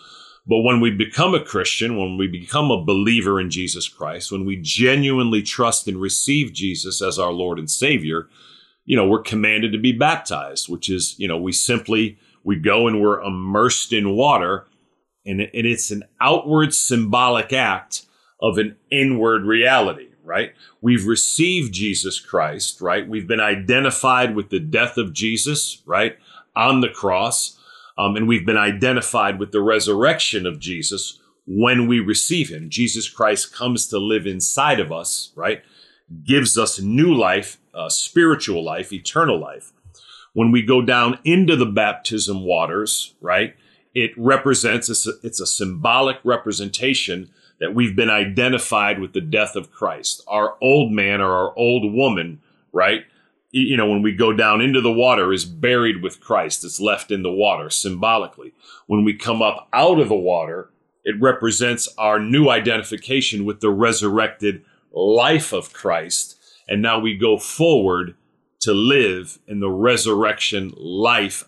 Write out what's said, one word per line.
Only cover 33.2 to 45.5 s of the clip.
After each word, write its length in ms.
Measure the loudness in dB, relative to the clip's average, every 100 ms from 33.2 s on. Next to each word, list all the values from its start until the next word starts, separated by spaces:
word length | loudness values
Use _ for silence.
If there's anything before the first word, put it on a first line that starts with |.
| 0 0 -4 -6
comes 320 | -4 -2 -2
to 120 | -4
live 260 | 0 -2 -2
inside 540 | -4 -4 0 0 0
of 100 | -2
us, 400 | -6 -6 -8 -10 -6
right? 260 | -6 -6 _ _ _ _ -20 -8 0
Gives 320 | 2 2 0
us 240 | 0 -2
new 320 | -2 2 4
life, 440 | 4 2 0 -4 -14 _
uh, 140 | -10 -6
spiritual 800 | -4 -2 2 4 2 -2 -4 -4
life, 260 | -8 -8
eternal 480 | -10 -4 0 0 0
life. 320 | -4 -14 -20 _ -20 -20 -20 -20 -8
When 180 | 0 4
we 100 | 4
go 200 | 4 4
down 380 | 4 2 2 0
into 320 | 2 4 4 4
the 100 | 2
baptism 800 | 0 0 -2 -4 -4 -4 -4
waters, 720 | 0 0 0 -2 -4 -4 -8 _
right, 340 | -2 0 -2 -6 _ _ _
it 180 | -4 -4 0
represents, 720 | 2 2 2 2 2 0 -2
it's 180 | -4 -4
a, 40 | -6
it's 160 | -10 -8
a 60 |
symbolic 720 | -4